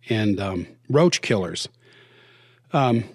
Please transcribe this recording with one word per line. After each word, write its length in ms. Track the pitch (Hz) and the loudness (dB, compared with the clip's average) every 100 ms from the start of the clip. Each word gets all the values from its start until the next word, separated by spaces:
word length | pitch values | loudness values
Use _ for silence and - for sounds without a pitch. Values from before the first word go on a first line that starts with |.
| - | -4
and, 300 | 110 107 98 | 0 0 0
um, 280 | 98 90 85 - - | -4 -6 -10 -16 0
roach 320 | 143 175 - | 4 4 2
killers, 460 | - 107 87 82 - _ _ - _ _ - _ _ _ _ | -2 -2 -2 -8 -12 _ _ -20 _ _ -20 _ _ _ _
um, 320 | 147 127 117 - | 0 2 0 -2